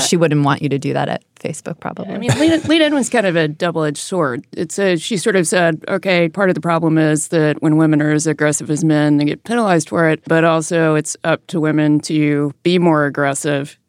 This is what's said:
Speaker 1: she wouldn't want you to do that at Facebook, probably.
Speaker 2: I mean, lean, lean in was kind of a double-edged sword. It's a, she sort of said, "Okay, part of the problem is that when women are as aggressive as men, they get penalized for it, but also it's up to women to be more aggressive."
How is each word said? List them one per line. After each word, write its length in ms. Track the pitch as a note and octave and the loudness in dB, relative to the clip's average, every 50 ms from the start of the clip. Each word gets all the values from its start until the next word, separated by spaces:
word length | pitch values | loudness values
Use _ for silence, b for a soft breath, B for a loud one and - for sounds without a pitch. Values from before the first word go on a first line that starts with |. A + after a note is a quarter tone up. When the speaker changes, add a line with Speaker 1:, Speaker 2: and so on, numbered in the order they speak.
| - - | 2 2
Speaker 1:
she 80 | - E3+ | 0 2
wouldn't 280 | E3+ D#3 D3+ D3 C#3+ | 2 2 2 2 2
want 160 | C#3 C#3+ - | 2 0 0
you 80 | - C#3 | -2 -2
to 100 | C3+ C#3 | -2 -2
do 140 | C#3 C#3 C3+ | -4 -2 -4
that 160 | C#3 C#3+ - | -2 -2 -4
at 140 | - - _ _ _ | -4 -6 _ _ _
Facebook, 460 | _ - - D#3 - - - E3+ - | _ -8 -8 -8 -8 -10 -14 -12 -10
probably. 320 | - - - - - F#3 F#3 | -10 -12 -10 -10 -10 -10 -10
Speaker 2:
I 40 | G3+ | -6
mean, 140 | A3+ A#3+ G#3+ A#3+ | -2 -2 0 2
lean, 220 | D4+ E4 E4 D#4+ D#4+ | 2 2 2 0 0
lean 180 | - D#4 E4 | 2 2 2
in 140 | D#4 D4 D4+ | 2 2 0
was 140 | C#4 A#3 - | 0 -2 0
kind 160 | - A#3 G3+ | 0 0 0
of 100 | F#3+ D#3+ | 0 0
a 140 | E3+ D#3+ D3+ | 0 0 -2
double-edged 480 | D3+ - F3+ F3 D#3 D#3+ D#3 D3+ D3 - | -2 -4 -4 -4 -2 -2 -2 -2 -4 -6
sword. 480 | - - G3 F3+ D#3+ C3+ A#2+ - - _ - | -8 -6 -4 -2 -2 -2 -2 -6 -8 _ -10
It's 260 | - - D#3+ - - | -8 -8 -6 -4 -2
a, 160 | G3+ F#3+ F3+ | 0 0 0
she 220 | D#3+ D#3 - A#3 F3 | -2 -2 -4 -4 -2
sort 180 | - A#3 G3+ | 0 0 2
of 100 | F#3+ E3+ | 2 2
said, 380 | - - F3+ F3 E3+ D#3+ D#3 - - | 2 2 2 2 2 0 -2 -4 -4
"Okay, 400 | G3 F#3 - F#3+ F3+ F3 E3+ E3 | -6 -4 0 0 2 2 2 0
part 200 | D#3 G3 G3+ F#3 | 0 0 0 0
of 60 | F3+ | 0
the 60 | F3 | 0
problem 360 | D#3+ E3+ E3 E3 E3 D#3+ D#3+ D#3+ | 0 -2 0 0 2 2 2 2
is 300 | D#3 D3+ D#3 D3 - - | 2 2 2 0 -2 -2
that 340 | F3 D#3+ D#3 D3+ D3 - | 0 0 2 2 0 0
when 140 | - D#3+ D3+ | 0 2 2
women 260 | D#3 D#3+ D#3 D#3 D3 | 4 4 4 4 2
are 100 | D3+ D3+ | 2 2
as 160 | D3+ D3+ D3 D#3+ | 0 0 0 -2
aggressive 440 | D3+ - D3+ D3+ D3 - C#3+ D#3+ | -2 0 0 0 0 0 -4 -4
as 100 | D3+ D3 | -4 0
men, 360 | E3+ D#3+ D3+ D3+ D3 D3 D3 D3 | 2 2 2 2 2 2 2 2
they 80 | D3 | 2
get 180 | D3 - - - | 0 -2 -4 -6
penalized 460 | - A#3 A#3+ A3+ G3+ F3+ E3 D#3 - | -4 -2 0 2 2 2 2 0 0
for 200 | - F3 E3 D#3+ | 0 0 2 2
it, 120 | D#3+ - - | 0 -2 -2
but 200 | - E3 E3 E3 | 0 0 2 2
also 500 | E3 D#3+ D#3+ D#3 - F3 E3 D#3+ D#3+ D#3 | 2 2 0 -2 -2 0 0 2 2 2
it's 220 | D3+ D3 - - - - | 0 -2 -4 -8 -6 -4
up 200 | E3+ D#3 - _ - | -2 -2 -2 _ -6
to 120 | - E3+ | -4 -2
women 400 | D3+ D#3 D3 D3+ D3+ D3+ D3+ D3 | -2 0 0 2 2 2 2 0
to 520 | D3+ - D#3+ D#3 D3+ D3 D3 C#3+ D3 C#3+ C#3 _ - | 0 -2 -2 0 0 0 0 0 -2 -4 -4 _ -2
be 160 | F3 F3+ F3+ | 0 2 2
more 260 | F3 F3 D#3 D3+ D3 C#3+ | 4 2 2 2 0 0
aggressive." 680 | C3 - C#3+ C#3 C3+ - - D3+ D3 C#3 C#3 D3 - _ _ | -2 -2 -2 -2 -2 -4 -4 -2 -2 -2 -4 -6 -12 _ _